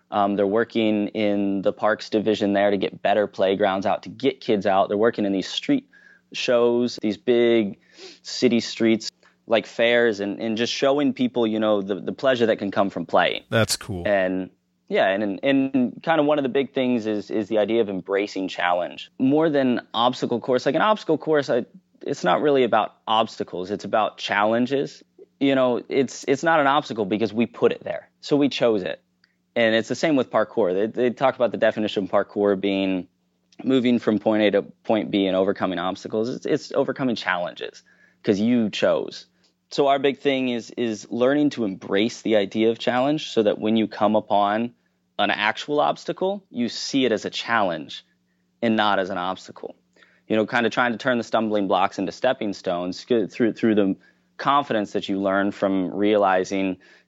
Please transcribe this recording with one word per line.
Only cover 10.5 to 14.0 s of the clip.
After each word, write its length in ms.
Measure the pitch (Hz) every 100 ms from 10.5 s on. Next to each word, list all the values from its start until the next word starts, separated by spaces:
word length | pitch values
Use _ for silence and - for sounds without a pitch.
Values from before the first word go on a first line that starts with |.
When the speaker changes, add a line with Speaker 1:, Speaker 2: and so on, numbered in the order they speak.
| 107
Speaker 1:
just 160 | 117
showing 400 | - 139 143 143
people, 340 | 127 123 123 113
you 120 | 107
know, 220 | 107 104
the, 140 | 98 95
the 100 | 95
pleasure 360 | 92 135 123 113
that 100 | 95
can 120 | 98
come 200 | 104 98
from 160 | 92 82
playing. 380 | 98 82 52 -
Speaker 2:
That's 280 | 113 107 -
cool. 280 | - 92